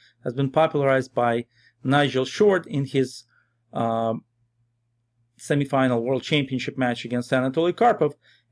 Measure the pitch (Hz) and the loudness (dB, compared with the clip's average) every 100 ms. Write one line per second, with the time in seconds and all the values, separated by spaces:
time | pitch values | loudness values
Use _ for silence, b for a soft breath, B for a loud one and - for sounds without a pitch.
0 | b _ 139 120 139 156 160 151 139 131 | b _ -6 -2 0 2 2 2 2 2
1 | 131 - 120 117 120 b b _ 131 143 | 0 0 0 0 -4 b b _ 0 2
2 | 143 127 127 - 208 185 - 143 139 139 | 2 0 -2 2 4 4 0 -6 -2 -2
3 | 127 - - _ _ _ _ - 117 113 | -2 -6 -20 _ _ _ _ -4 -2 -2
4 | 113 113 - _ _ _ _ _ _ _ | -2 -4 -8 _ _ _ _ _ _ _
5 | _ _ _ _ - 147 139 135 131 120 | _ _ _ _ -2 -2 0 0 2 0
6 | 117 131 - 151 135 131 - - 127 117 | 0 -4 0 -2 0 -4 -6 -4 -4 -4
7 | 117 123 120 131 131 135 170 175 240 240 | -4 -6 -2 0 0 0 0 2 2 4
8 | 151 - b b b | 0 -2 b b b